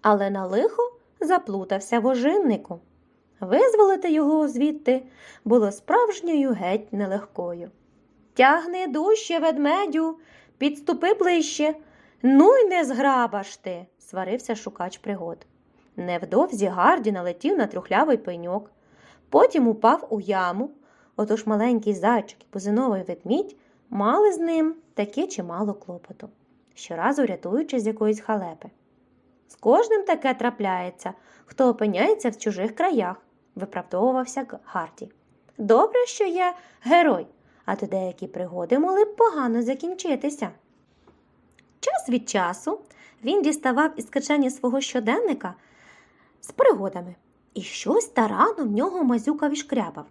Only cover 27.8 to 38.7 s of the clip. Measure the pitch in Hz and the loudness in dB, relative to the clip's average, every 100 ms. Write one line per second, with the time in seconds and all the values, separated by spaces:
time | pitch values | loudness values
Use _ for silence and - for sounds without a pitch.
27.8 | 214 214 214 214 - 214 175 160 - _ | -2 -2 0 -2 -2 -4 -4 -14 -20 _
28.8 | _ _ _ _ _ _ _ - - 294 | _ _ _ _ _ _ _ -4 4 4
29.8 | 466 440 392 311 269 254 240 233 196 185 | 4 0 0 0 0 0 -4 -2 -2 -2
30.8 | 180 - 190 196 _ - _ - 254 233 | -6 -10 -14 -14 _ -20 _ 0 2 2
31.8 | 214 185 294 427 247 220 214 185 208 220 | 0 2 2 2 0 -4 -6 -4 -6 -2
32.8 | 349 285 180 190 _ _ _ - 196 190 | 0 0 -2 -6 _ _ _ -14 -10 -10
33.8 | 175 180 233 254 254 269 269 - - 185 | -6 0 0 0 -4 -8 -10 -14 -10 -8
34.8 | 160 - - _ _ _ _ - 208 226 | -8 -14 -20 _ _ _ _ -10 2 4
35.8 | 427 494 494 - 392 349 359 359 - _ | 4 2 -2 -2 -2 0 -2 -4 -18 _
36.8 | 240 339 330 185 - _ _ _ - 196 | 2 4 4 2 -4 _ _ _ -8 -6
37.8 | 208 196 185 175 185 - 180 180 170 | -4 -4 -6 -8 -12 -10 -10 -8 -2